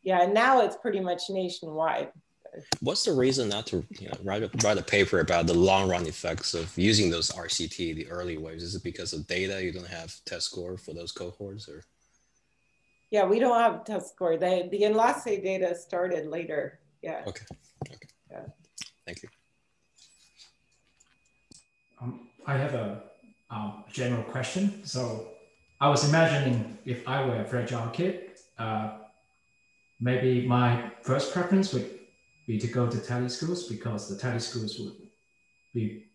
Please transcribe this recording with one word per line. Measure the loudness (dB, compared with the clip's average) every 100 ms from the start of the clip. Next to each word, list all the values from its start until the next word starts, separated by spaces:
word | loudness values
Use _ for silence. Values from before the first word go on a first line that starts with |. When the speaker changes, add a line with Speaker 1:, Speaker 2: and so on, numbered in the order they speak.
Speaker 1:
Yeah, | 4 4
and | 6
now | 6 8 6
it's | 6 0
pretty | -2 -2
much | 0 -2 -2
nationwide. | -2 -4 -6 -8 -2 0 0 -4 -10 _ _ -18 -18 -8 -4
Speaker 2:
What's | -2 0
the | 2
reason | 4 4 2 0
not | -2 -2
to, | -4 -6 -12
you | -10
know, | -8
write | -4 -4
a, | -2 2
write | 2 2
a |
paper | 2 4 4 4
about | 4 4 4
the |
long | 6 6 6 4
run | 0 -2
effects | -6 -6 -4 -4
of | -4 -4 2
using | 4 6 4
those | 2 -2
R | -4 -4
C | -4 -4
T, | -4 -6
the | -4 -8
early | -6 -6 -6
waves? | -8 -10
Is | -8
it | -8
because | -8 -8 -8
of | -8 -4
data, | -2 -2 -2
you | -4
don't | -6 -10
have | -12 -12 -14
test | -10 -6 -6
score | -6 -8 -10
for | -10
those | -12 -12
cohorts, | -10 -12 -10 -12 -12 -16
or? | -18 -20 _ _ _ _ _ _ _ _ _ _ _ _
Speaker 1:
Yeah, | 2
we | 4 4
don't | 6 6
have | 4 2
test | -6 -6 -6
score. | _ 0 2
The, | 2 2 0
the | 2
Enlace | 4 6 4 2
data | -2 -2 -2 0 0 -2
started | -6 -4 -2 -2 -4
later. | -6 -4 -4 -6 -10 _ _
Yeah. | -10 -8 -8
Speaker 2:
Okay. | -12 -16 -20 _ _ -14
Okay. | -14 -20 _ _
Speaker 1:
Yeah. | -16 -16 -18 _ -18 -18 _ -16
Speaker 2:
Thank | -16
you. | -16 _ _ _ _ _ _ _ _ _ _ _ -20 _ _ _ _ _ _ _ _ _ _ -20 _ _ _ _
Speaker 3:
Um, | -10 -10 -16 _ -2
I | 0
have | 0
a, | -2 -4 -8 -14 -20 -20 _ _
um, | -8 -8 -10 -12
general | -4 -2 -2
question. | -4 -6 -4 0 0 0 -6
So | -4 -4 -4 -10 -16 -20 _ _ _
I | 4
was | 6 6
imagining | 6 6 4 2 2 -2 -8 -8
if | -8 -4
I | -2 0
were | -2
a |
fragile | -2 -2 -2 -4 -4
kid, | -2 -2 -2 -10 -20 _ -8
uh, | -2 -2 -4 -8 -20 _ _ _ _ _ _ _ _ _
maybe | 0 2 4 4 4
my | 4 4 2 -2 -10
first | -2 0 0
preference | -2 4 4 4
would | 0 -4 -12 -20 _ _ _ -4
be | -2
to | 0
go | 0 0
to | 0
tele | -4 -4 -4
schools | -4 -4 -4 -6
because | -8 -6 -6 -8
the | -6
tele | -4 -4
schools | -4 -6 -6 -8
would | -12 -14 -20 _ _ _ _ _ _
be | -4 -4 -6 -18